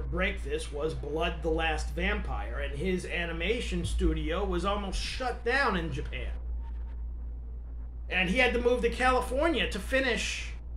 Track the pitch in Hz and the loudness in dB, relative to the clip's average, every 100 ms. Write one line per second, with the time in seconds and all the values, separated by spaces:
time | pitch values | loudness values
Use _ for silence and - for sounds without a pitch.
0 | 135 165 196 196 139 151 - 143 156 135 | -2 0 0 -2 -4 -4 -4 -2 -2 -2
1 | 139 156 175 160 160 160 160 156 - 165 | -4 -2 0 0 0 2 2 0 -2 -2
2 | 185 208 - 120 107 131 143 139 185 180 | 0 0 -2 -4 -4 -4 -4 -2 0 0
3 | - 165 170 165 175 240 - 175 - - | 0 -2 -2 -2 0 0 0 0 0 4
4 | 170 156 151 175 196 175 196 208 190 160 | 4 4 0 0 0 2 2 0 0 -2
5 | - - 247 240 233 269 269 190 160 131 | -2 -2 -4 -2 2 4 4 2 0 -4
6 | 139 127 117 - - - - - - - | -4 -4 -4 -4 -4 -4 -6 -6 -6 -6
7 | - - - - - - - - - - | -6 -6 -8 -8 -8 -10 -8 -8 -8 -8
8 | - 180 180 247 247 240 240 247 233 233 | -2 2 4 6 4 4 4 4 2 4
9 | 254 254 233 262 330 254 170 196 - 262 | 4 4 2 2 4 4 0 -2 0 2
10 | 269 202 - - - - - | 4 2 0 -2 -6 -8 -8